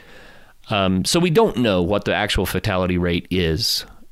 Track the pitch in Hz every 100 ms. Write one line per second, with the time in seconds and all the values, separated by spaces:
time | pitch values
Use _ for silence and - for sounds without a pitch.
0 | - - - - - - - 104 95 95
1 | - 175 180 165 220 117 120 92 87 101
2 | - 90 104 - 90 92 107 92 90 90
3 | 87 87 - 90 82 80 - - - -
4 | -